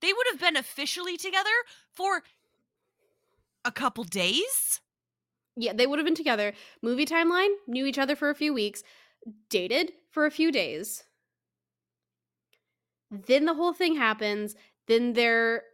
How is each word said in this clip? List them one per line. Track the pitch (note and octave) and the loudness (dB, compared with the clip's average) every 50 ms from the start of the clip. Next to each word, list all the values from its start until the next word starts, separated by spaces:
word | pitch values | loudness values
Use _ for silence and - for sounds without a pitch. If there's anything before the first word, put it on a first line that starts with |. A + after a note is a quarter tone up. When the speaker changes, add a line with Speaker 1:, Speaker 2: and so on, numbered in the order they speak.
Speaker 1:
They | D#4+ F#4 G4 | -2 0 0
would | A#4 B4 | 0 0
have | B4 G4+ C4 | 0 -2 0
been | E4+ F4 D#4 | 0 0 0
officially | C#4 - - - C#4 C#4+ - - F4 F4+ F4+ F4 | 0 -2 -6 -8 -8 -6 -6 -6 -6 -6 -8 -8
together | F4 F4+ F#4+ F4+ F#4+ G4 G#4+ A4+ A#4+ A#4+ - - - _ _ _ | -8 -6 -4 -2 0 0 2 0 0 -2 -4 -10 -20 _ _ _
for | - F#4 G4 F#4+ E4+ - _ _ _ _ _ _ _ _ _ _ _ _ _ _ _ _ _ _ _ _ _ _ _ _ _ _ _ - | -4 -2 -2 -2 -2 -6 _ _ _ _ _ _ _ _ _ _ _ _ _ _ _ _ _ _ _ _ _ _ _ _ _ _ _ -6
a | B3 | -6
couple | - - C4+ B3 - A#3 A#3 | -4 -2 -2 -2 -2 -4 -8
days. | E3 - G3 F3 F3+ A3 D#4 G#4 C5 - - - - - - _ _ _ _ _ _ _ _ _ _ _ _ _ _ - | -6 -2 -2 0 2 2 0 0 0 -2 -2 -2 -2 -4 -6 _ _ _ _ _ _ _ _ _ _ _ _ _ _ -8
Speaker 2:
Yeah, | A#3+ A#3 A3 G3+ | -6 -4 -2 0
they | G#3+ B3 | 2 2
would | C#4 C#4+ | 2 2
have | D4 D4+ | 0 0
been | D#4 D#4+ | 0 0
together. | D#4+ D4+ C4+ A#3 G#3 G#3 G#3 G3+ - - - - _ | 0 0 0 0 0 0 -2 -4 -8 -16 -20 -14 _
Movie | - A#3 B3 B3 D4+ | -4 -2 0 0 0
timeline, | D4+ E4 E4 E4+ E4+ F4 F4+ G4 G#4 G4+ G4+ - | 0 2 2 2 2 2 2 2 2 0 -2 -4
knew | - A#3 B3+ C4+ | -6 -4 -2 -2
each | C4+ B3+ | -2 0
other | C#4 C4+ C4 - | 0 0 0 0
for | - D4+ C#4+ | 0 0 -2
a | C#4+ | 0
few | - D4 D4+ C#4+ | 0 0 0 0
weeks, | A#3 G#3 G#3 G3+ - - - - - _ _ _ _ - A3+ G#3+ - _ - | 0 -2 -2 -4 -8 -16 -18 -20 -20 _ _ _ _ -20 -20 -20 -20 _ -2
dated | - F#3 F3+ F#3 A#3 D#4 E4+ F4+ - _ _ _ | -2 -2 0 0 0 -2 -2 -2 -6 _ _ _
for | - D#4 D4+ | -2 0 0
a | D4+ | 0
few | D4+ - D#4+ E4 | 2 2 2 2
days. | C#4+ A3+ F3 C3 A#2 D#3 G3+ - - - - _ _ _ _ _ _ _ _ _ _ _ _ _ _ _ _ _ _ _ _ _ _ _ _ _ _ _ _ _ _ _ _ _ _ _ _ _ _ _ _ - | 2 0 0 -2 -4 -8 -8 -10 -12 -12 -14 _ _ _ _ _ _ _ _ _ _ _ _ _ _ _ _ _ _ _ _ _ _ _ _ _ _ _ _ _ _ _ _ _ _ _ _ _ _ _ _ -16
Then | G#3 G3 F#3+ - B3+ C#4+ D4+ | -14 -6 2 4 4 6 4
the | E4 E4 | 4 2
whole | D4 E4+ F4 E4 | 2 0 0 0
thing | - F4+ E4 D#4+ | 0 0 0 2
happens. | C#4+ A#3+ A3 G#3+ G#3+ A3 G#3 G#3 G#3+ G#3 G3+ - - - _ _ _ _ | 2 2 0 0 0 -2 -2 -2 -2 -4 -6 -10 -14 -20 _ _ _ _
Then | - A3+ A#3 A#3+ A#3+ A3+ | 2 2 4 4 2 2
they're | A#3+ A#3 A#3 A3+ A3+ A3+ A3+ A3+ A3+ A3+ - | 2 4 4 4 4 2 2 0 -2 -4 -6